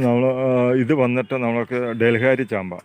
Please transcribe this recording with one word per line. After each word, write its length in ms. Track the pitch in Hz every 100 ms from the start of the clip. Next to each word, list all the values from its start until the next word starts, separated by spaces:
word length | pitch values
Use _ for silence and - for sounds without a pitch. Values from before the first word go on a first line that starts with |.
| 123
നമ്മൾ, 180 | 120 131 127
ആ, 40 | 131 127 123 127
ഇത് 80 | 120 151
വന്നിട്ട് 340 | 123 123 113 131
നമ്മൾക്ക് 360 | 120 117 113 123 120 113
ഡൽഹാരി 440 | 117 117 127 127 113
ചാമ്പ. 220 | 104 95 87